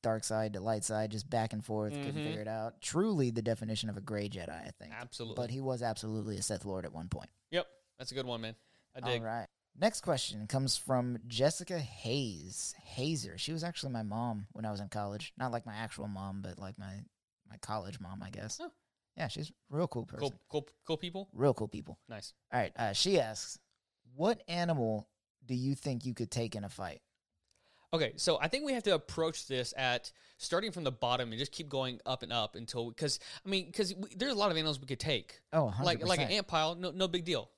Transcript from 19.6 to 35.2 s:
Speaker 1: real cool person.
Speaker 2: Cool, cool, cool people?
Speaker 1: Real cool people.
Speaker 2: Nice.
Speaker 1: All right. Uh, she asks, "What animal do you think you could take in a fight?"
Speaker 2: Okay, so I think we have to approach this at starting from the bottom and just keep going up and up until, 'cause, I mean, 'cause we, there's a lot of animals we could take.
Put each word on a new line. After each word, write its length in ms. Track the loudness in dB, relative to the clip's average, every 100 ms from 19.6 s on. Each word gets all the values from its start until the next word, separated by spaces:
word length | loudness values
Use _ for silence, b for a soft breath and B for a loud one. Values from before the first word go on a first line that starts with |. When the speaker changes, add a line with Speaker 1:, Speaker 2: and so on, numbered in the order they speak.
| _
Speaker 1:
real 180 | 0 0
cool 180 | 0 -6
person. 120 | -2
Speaker 2:
Cool, 120 | -2 -2 _
cool, 180 | -4 -4 _ -4
cool 120 | -2
people? 320 | -2 -6 -8
Speaker 1:
Real 220 | 4 4
cool 140 | 6 0
people. 300 | -6 -10 -14 -12
Speaker 2:
Nice. 240 | -12 -12 -16 _
Speaker 1:
All 80 | 2
right. 140 | 2 0
Uh, 160 | 0
she 260 | 4 6 6
asks, 400 | 4 0 -8 -10 _ _ _ _ -20 2
"What 260 | 2 2 0
animal 600 | 2 4 4 4 2 -2 _ _ _ -2
do 80 |
you 220 | 2 2 2
think 300 | 0 0 -2
you 80 | -2
could 160 | -2
take 240 | 0 -2 -2
in 80 |
a 60 | -6
fight?" 320 | -4 -6 -6 _ _ _ _ _ b b b b
Speaker 2:
Okay, 200 | 2 2 2
so 240 | 4 4
I 60 | 4
think 180 | 2 2
we 60 |
have 100 | 2
to 100 | 4 2
approach 520 | 2 0 0 0 -2
this 260 | -2 -2 0
at 360 | 2 2 -2 b b b
starting 340 | 0 0 0
from 140 | -2 -2
the 60 |
bottom 360 | 2 2 4 2
and 60 | -2
just 120 | -4
keep 160 | -4 -2
going 320 | 0 0 -2 -4
up 180 | -4
and 80 | 0
up 240 | 0 0 -2
until, 340 | -6 -4 -4
'cause, 260 | -2 -2 -2 B B -2
I 40 |
mean, 200 | -2 -2
'cause 220 | 0 0
we, 220 | 0 -8 -2
there's 160 | 0
a 60 | 4
lot 120 | 4
of 60 | 4
animals 220 | 2 -2
we 80 | -2
could 120 | -4
take. 420 | 2 0